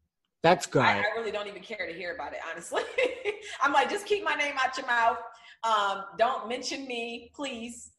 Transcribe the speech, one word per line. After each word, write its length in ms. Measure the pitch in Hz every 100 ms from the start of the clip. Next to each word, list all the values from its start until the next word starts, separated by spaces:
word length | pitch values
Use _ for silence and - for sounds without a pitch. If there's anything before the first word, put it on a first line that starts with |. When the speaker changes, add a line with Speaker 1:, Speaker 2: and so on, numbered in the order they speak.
| _ _ _ _
Speaker 1:
That's 220 | 165 180 -
good. 160 | 147
Speaker 2:
I, 160 | 113 101
I 200 | - 226
really 140 | 220
don't 160 | 208 208
even 140 | 180
care 260 | 190 208 170
to 40 |
hear 220 | 165 180
about 180 | 160 151
it, 60 | - 165
honestly. 340 | 170 - - - - 508 -
<laughs> 400 | 415 - - -
I'm 100 | 277
like, 180 | 294 254
"Just 160 | 359 -
keep 160 | 415
my 140 | 320 294
name 180 | 285 269
out 140 | 262 277
your 100 | 247
mouth. 320 | 240 233 240 - - - -
Um, 400 | 226 214 196 196 170 170
don't 320 | 233 254 220
mention 380 | 254 - 277 262
me, 460 | 240 233 233 -
please, 560 | - 277 233 240 233 -